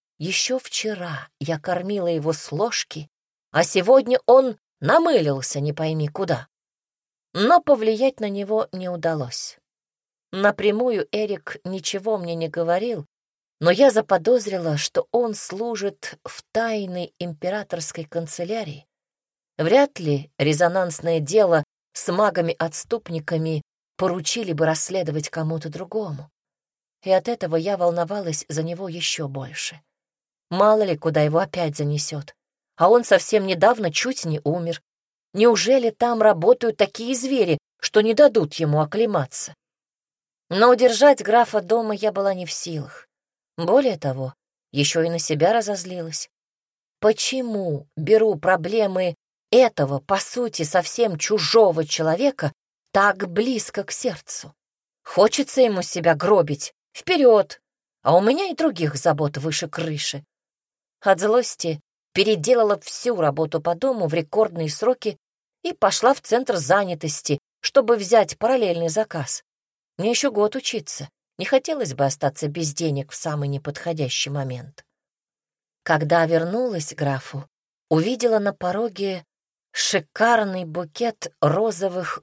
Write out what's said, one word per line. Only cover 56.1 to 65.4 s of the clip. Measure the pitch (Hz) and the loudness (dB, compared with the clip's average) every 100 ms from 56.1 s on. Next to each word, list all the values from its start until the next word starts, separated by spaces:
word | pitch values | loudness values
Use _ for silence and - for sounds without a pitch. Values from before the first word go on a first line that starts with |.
гробить. | 151 175 202 151 143 - _ _ | 2 4 4 2 -2 -8 _ _
Вперёд! | - - 349 254 214 185 - _ _ _ _ | -10 -2 4 6 6 4 -6 _ _ _ _
А | 127 170 | 4 4
у | |
меня | 208 302 392 | 4 2 -2
и | |
других | - 320 175 156 143 | 0 -2 0 -4 0
забот | 175 147 147 143 | 0 0 -2 -4
выше | 156 151 156 | -6 -6 -6
крыши. | - 160 147 - 143 147 _ _ _ _ _ _ _ | -6 -6 -6 -6 -10 -14 _ _ _ _ _ _ _
От | 202 175 | 0 2
злости | 214 240 233 - 170 151 _ _ _ | 2 2 0 -4 -6 -6 _ _ _
переделала | - 202 202 175 247 214 202 | 0 2 2 4 4 4 0
всю | - - 247 208 | -4 -6 -4 0
работу | 156 143 156 156 | 0 0 -2 -2
по | 170 | -2
дому | 170 269 233 160 | -2 -2 -2 -2
в | |
рекордные | 170 160 208 214 170 156 | -2 -2 0 0 0 -6
сроки | - 220 247 214 160 _ _ | -2 -2 -2 -4 -8 _ _